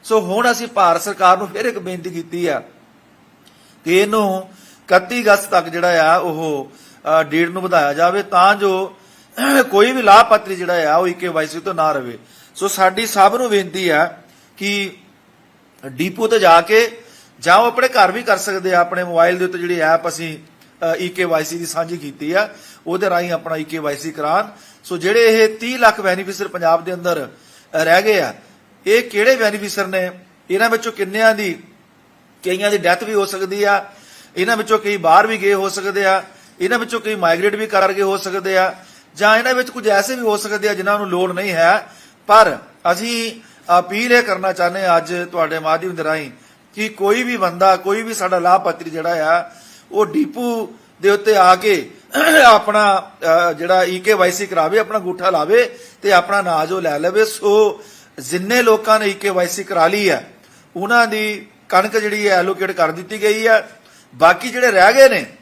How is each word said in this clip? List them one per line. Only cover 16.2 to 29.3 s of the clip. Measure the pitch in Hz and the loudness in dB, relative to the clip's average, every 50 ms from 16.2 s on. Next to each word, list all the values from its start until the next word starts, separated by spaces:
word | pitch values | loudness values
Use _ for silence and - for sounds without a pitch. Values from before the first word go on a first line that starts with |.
| 220 220 | -2 0
ਤੇ | 226 226 | 0 4
ਜਾ | 196 175 165 170 | 6 6 6 6
ਕੇ, | 170 185 214 220 233 226 233 - - - - - _ _ _ _ | 4 4 2 2 2 0 -4 -14 -20 -20 -20 -20 _ _ _ _
ਜਾਂ | - 165 180 | 2 4 4
ਉਹ | 208 233 | 4 4
ਆਪਣੇ | 240 226 247 254 254 | 2 0 0 -2 0
ਘਰ | 254 226 196 180 | 4 2 2 2
ਵੀ | 185 240 | 2 -4
ਕਰ | - 226 202 | -2 -2 -2
ਸਕਦੇ | 190 - 208 190 190 180 185 180 | -2 -2 -6 -6 -4 -2 0 0
ਆ, | 175 | 0
ਆਪਣੇ | 170 175 180 180 180 | 0 0 -4 -8 -6
ਮੋਬਾਈਲ | 175 170 165 165 175 180 180 | -2 2 2 2 2 2 0
ਦੇ | 185 | -4
ਉੱਤੇ | 180 180 175 | -4 -4 -6
ਜਿਹੜੀ | 175 175 180 170 | -6 -4 -2 -2
ਐਪ | 156 156 165 165 - 170 | 0 0 0 0 -2 -6
ਅਸੀਂ, | 156 - 165 160 156 147 | -8 -8 -10 -12 -12 -14
ਅ, | - _ _ _ _ _ _ _ 170 165 165 170 | -20 _ _ _ _ _ _ _ -4 -4 -4 -4
ਈ | 185 180 | -6 -8
ਕੇ | 180 185 180 | -4 -4 -2
ਵਾਈ | 170 165 156 156 | -2 -2 -2 -2
ਸੀ | 156 165 170 | -4 -8 -10
ਦੀ | 170 | -10
ਸਾਂਝੀ | 151 - 160 165 165 175 | -8 -6 -6 -6 -6 -8
ਕੀਤੀ | 165 147 143 135 - 147 151 | -12 -12 -16 -14 -10 -8 -2
ਆ, | 170 196 214 208 - - - - - _ _ | -2 -2 -2 -2 -8 -20 -20 -20 -20 _ _
ਉਹਦੇ | 165 175 185 202 190 | -8 -6 -4 -2 -2
ਰਾਹੀਂ | 180 170 175 175 | -2 -2 -2 -4
ਆਪਣਾ | 170 160 - 160 160 | -6 -6 -6 -8 -8
ਈ | 156 156 | -8 -8
ਕੇ | 160 160 160 | -8 -10 -8
ਵਾਈ | 151 147 143 | -6 -6 -6
ਸੀ | 139 147 160 | -6 -10 -12
ਕਰਾਉਣ। | 151 156 147 151 165 196 214 214 - - - - _ _ _ | -8 -6 -4 -2 -2 -2 -2 -4 -12 -20 -20 -20 _ _ _
ਸੋ | - 185 | -10 -10
ਜਿਹੜੇ | 165 160 185 214 233 233 226 220 226 220 | -4 -2 0 2 4 4 4 4 4 2
ਇਹ | 220 220 220 | 2 0 -6
ਤੀਹ | 233 240 254 247 | -8 -8 -2 2
ਲੱਖ | 240 220 214 - | 2 2 4 4
ਬੈਨੀਫੀਸ਼ੀਅਰ | 196 190 180 185 196 185 196 180 202 190 | 0 0 0 -2 -6 -10 -8 -10 -10 -8
ਪੰਜਾਬ | - 180 170 160 165 170 165 | -8 -2 0 2 2 0 0
ਦੇ | 180 180 | -6 -10
ਅੰਦਰ, | 175 175 180 170 151 135 120 - _ _ _ _ _ _ _ - | -6 -4 -4 -4 -4 -6 -10 -14 _ _ _ _ _ _ _ -4
ਅ, | 160 160 | -2 2
ਰਹਿ | 160 170 185 | 4 4 4
ਗਏ | 202 220 214 185 | 4 2 0 0
ਆ, | 151 117 101 - _ _ _ _ _ _ _ _ _ | 0 -4 -8 -14 _ _ _ _ _ _ _ _ _
ਇਹ | 185 214 240 | 0 0 0
ਕਿਹੜੇ | 240 240 214 202 214 247 | 0 -2 -4 0 2 2